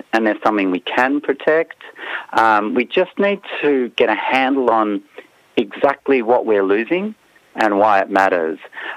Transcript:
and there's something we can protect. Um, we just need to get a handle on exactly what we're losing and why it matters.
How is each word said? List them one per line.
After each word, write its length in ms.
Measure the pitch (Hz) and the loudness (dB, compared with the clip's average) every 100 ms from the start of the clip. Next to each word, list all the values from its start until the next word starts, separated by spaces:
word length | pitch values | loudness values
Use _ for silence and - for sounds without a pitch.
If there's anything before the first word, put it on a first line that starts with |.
| - | -4
and 140 | 117 110 | -2 0
there's 100 | 107 | 0
something 280 | 117 104 95 | 0 0 0
we 100 | 90 | -2
can 420 | - - 131 143 | -4 -2 0 -2
protect. 600 | 147 135 - 160 165 - - - - - - | -4 -2 0 0 -2 -10 -20 -18 -14 -12 -4
Um, 400 | - 113 107 104 | 0 4 2 2
we 100 | 127 | -2
just 340 | 117 180 175 - | 0 0 -2 0
need 220 | 202 196 - - | -2 -2 -8 -4
to 260 | 147 139 120 - | 0 0 -2 0
get 140 | 113 | 0
a 40 | |
handle 540 | 104 - 131 131 135 120 | 0 0 0 0 2 2
on 320 | 113 107 98 - - - _ _ - | 2 0 -4 -8 -20 -20 _ _ -4
exactly 640 | 101 - - 135 - 135 | -4 0 0 0 0 0
what 240 | 110 123 | 2 0
we're 200 | 110 101 | 2 2
losing 500 | 98 104 113 175 208 220 _ _ _ | 2 0 0 -4 -4 -10 _ _ _
and 240 | - 110 101 | -2 0 2
why 220 | 107 98 | 4 2
it 100 | - | 2
matters. 480 | 98 95 90 80 76 - - - | 2 2 2 -2 -6 -12 -16 -14